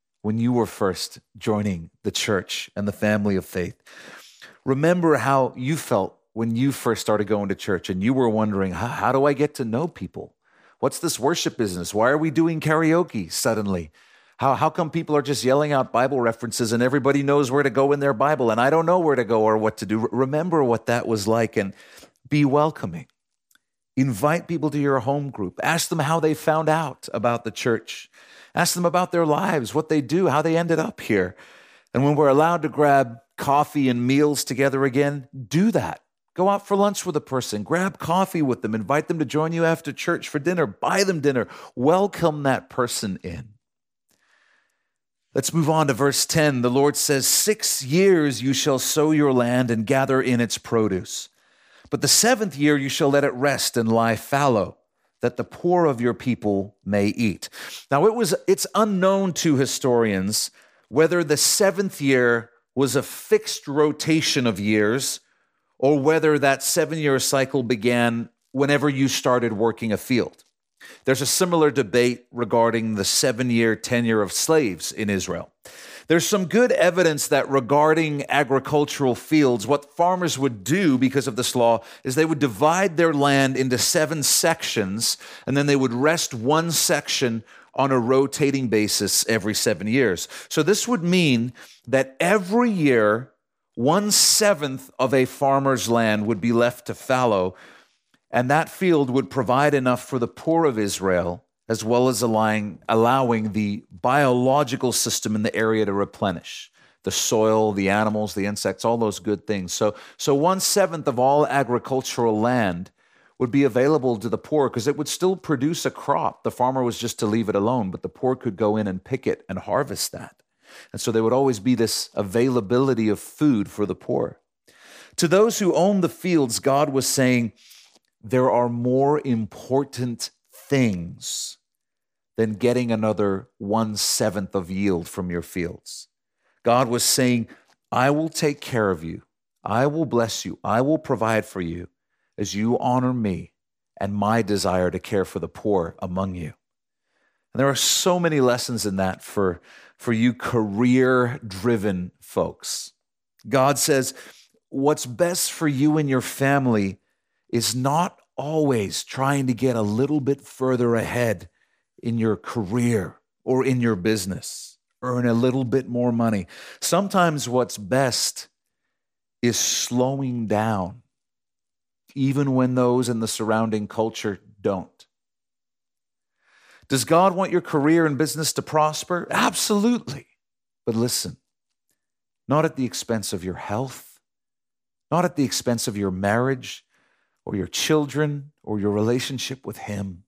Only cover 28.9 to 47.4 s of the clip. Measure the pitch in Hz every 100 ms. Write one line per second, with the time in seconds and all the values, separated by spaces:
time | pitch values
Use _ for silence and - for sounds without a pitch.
28.9 | 175 180 170 156 147 190 160 110 143 156
29.9 | 156 123 170 175 143 160 165 170 160 -
30.9 | - - 101 90 - - - - _ _
31.9 | 123 143 147 143 139 160 170 147 110 147
32.9 | 139 123 117 _ - 143 143 151 147 131
33.9 | 120 123 139 147 135 - 127 139 135 135
34.9 | 131 143 143 123 139 113 156 220 170 90
35.9 | - _ _ _ - 190 202 - 196 202
36.9 | 196 180 147 - 131 - 104 95 165 190
37.9 | - 160 180 185 170 139 117 107 110 101
38.9 | 147 156 170 127 147 160 165 165 160 143
39.9 | - - 165 - 147 165 180 127 - 139
40.9 | 190 190 170 139 131 101 - - - 135
41.9 | 180 202 - 165 151 139 120 - - 120
42.9 | - 107 92 90 82 113 _ _ _ _
43.9 | _ _ _ _ _ _ _ _ _ _
44.9 | _ _ _ _ 135 - 165 147 160 143
45.9 | 113 139 135 - 165 151 127 123 135 143
46.9 | 143 - 139 - -